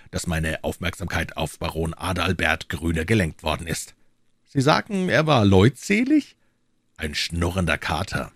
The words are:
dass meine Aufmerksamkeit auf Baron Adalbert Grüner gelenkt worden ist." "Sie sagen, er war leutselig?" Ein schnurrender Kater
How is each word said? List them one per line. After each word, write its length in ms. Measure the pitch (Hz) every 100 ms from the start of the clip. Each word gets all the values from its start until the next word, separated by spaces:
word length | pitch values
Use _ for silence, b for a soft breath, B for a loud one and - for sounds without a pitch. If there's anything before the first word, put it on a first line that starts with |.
| B
dass 160 | 87 87
meine 360 | 80 80 78
Aufmerksamkeit 720 | 76 - 85 - 90 82 80 -
auf 220 | 78 -
Baron 340 | 82 80 82
Adalbert 760 | - 85 87 85 87 80 80 -
Grüner 340 | 80 85 82 78
gelenkt 380 | 110 82 -
worden 240 | 78 78 82
ist." 280 | 78 - - _ _ _ _ _
"Sie 160 | 139
sagen, 480 | 131 175 - 196 180
er 160 | 117 156
war 200 | 127 101
leutselig?" 920 | 95 113 - - 208 254 302 - _ _ _ _ _ _ -
Ein 200 | 78 73
schnurrender 640 | - 85 85 92 80 73
Kater 540 | - 78 - 73 62